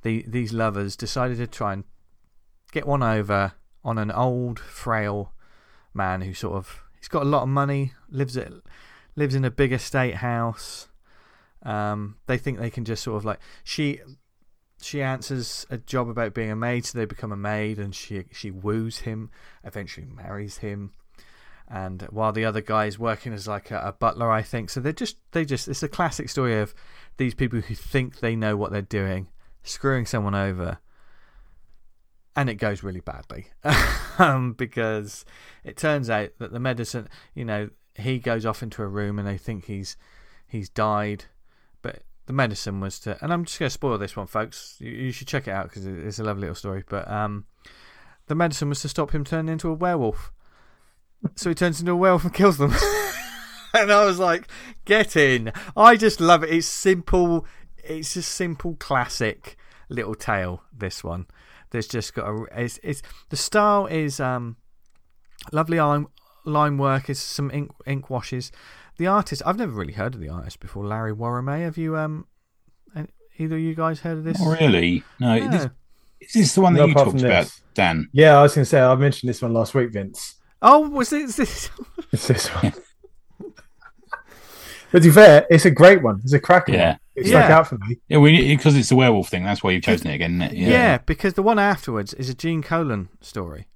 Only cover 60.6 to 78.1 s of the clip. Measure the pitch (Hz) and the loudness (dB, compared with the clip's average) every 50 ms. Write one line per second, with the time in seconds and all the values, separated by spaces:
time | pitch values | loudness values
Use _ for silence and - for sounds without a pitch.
60.6 | _ _ - 120 104 92 - - - 90 85 90 90 _ _ _ _ _ - - | _ _ -16 -12 -12 -10 -10 -10 -12 -10 -10 -10 -12 _ _ _ _ _ -20 -20
61.6 | _ - - 120 107 - - 117 104 - - - - 104 107 107 113 - - - | _ -10 -8 -8 -8 -6 -8 -8 -8 -8 -10 -10 -8 -8 -8 -10 -10 -12 -8 -8
62.6 | 120 120 - - - - 143 139 - - - - _ _ - 147 - - - 214 | -8 -8 -8 -10 -10 -10 -10 -10 -12 -18 -20 -20 _ _ -8 -8 -8 -2 -2 0
63.6 | 208 208 208 202 196 - 165 160 156 147 135 - 139 127 127 123 120 117 113 _ | 2 2 2 0 -2 -2 -4 -4 -4 -6 -6 -6 -6 -6 -6 -6 -8 -12 -14 _
64.6 | _ _ _ _ _ _ _ _ _ _ _ _ _ _ - - - - - 151 | _ _ _ _ _ _ _ _ _ _ _ _ _ _ -20 -20 -20 -6 -4 -2
65.6 | 160 160 170 170 151 147 147 147 143 - _ _ _ _ _ _ _ 160 151 147 | -2 0 0 0 2 2 2 0 -2 -6 _ _ _ _ _ _ _ -4 0 2
66.6 | 147 147 143 139 139 139 135 135 135 - 139 - - - - - 143 139 139 143 | 2 2 0 0 0 0 0 -2 -2 -6 -8 -8 -8 -10 -6 -6 -6 -6 -6 -8
67.6 | 143 - - _ - - 139 135 135 - 131 123 - - - 123 123 - - - | -8 -10 -14 _ -8 -8 -8 -8 -6 -8 -8 -8 -8 -8 -10 -10 -10 -12 -16 -20
68.6 | - - - - - - - - 165 185 196 208 196 - 147 131 - 156 190 214 | -20 -20 -20 -20 -20 -20 -8 -4 -2 0 0 0 0 -2 -8 -6 -4 -4 -4 -2
69.6 | 240 185 117 104 90 73 92 95 95 123 127 107 82 71 78 87 - - - - | -4 -6 -6 -6 -8 -8 -6 -6 -6 -6 -8 -10 -12 -12 -12 -12 -12 -14 -16 -16
70.6 | - - - 101 101 101 107 110 113 110 107 107 117 117 120 123 127 135 143 156 | -18 -16 -14 -10 -8 -8 -6 -6 -6 -6 -8 -6 -6 -6 -6 -4 -4 -4 -6 -4
71.6 | 170 170 160 165 160 160 160 156 156 156 156 156 - _ _ _ _ _ _ _ | -6 -6 -6 -6 -6 -4 -4 -4 -4 -6 -6 -10 -12 _ _ _ _ _ _ _
72.6 | _ _ _ _ _ _ _ 156 151 - _ _ _ _ _ - 160 156 160 160 | _ _ _ _ _ _ _ -14 -14 -14 _ _ _ _ _ -8 -6 -4 -4 -2
73.6 | 160 165 160 160 160 160 160 151 - 170 165 156 156 165 165 190 185 160 160 160 | -2 -4 -2 -2 -2 -2 -2 -4 -6 -6 -6 -6 -4 -4 -2 0 0 0 2 4
74.6 | 160 143 101 87 85 87 90 87 - - - _ 123 120 113 113 107 - 151 180 | 4 4 4 4 4 2 0 -2 -4 -8 -8 _ 0 2 2 2 2 2 0 0
75.6 | 143 127 - - _ _ - _ _ _ _ - - - - 226 196 143 - 190 | 0 -2 -8 -12 _ _ -20 _ _ _ _ -20 -20 -2 2 4 4 4 4 4
76.6 | 196 180 175 147 147 165 151 143 139 110 180 135 127 123 92 87 85 - - - | 6 6 8 8 6 8 8 6 6 6 4 2 2 4 4 4 2 0 -6 -20
77.6 | _ _ _ - 98 87 82 80 76 - | _ _ _ 2 2 2 2 0 -4 -2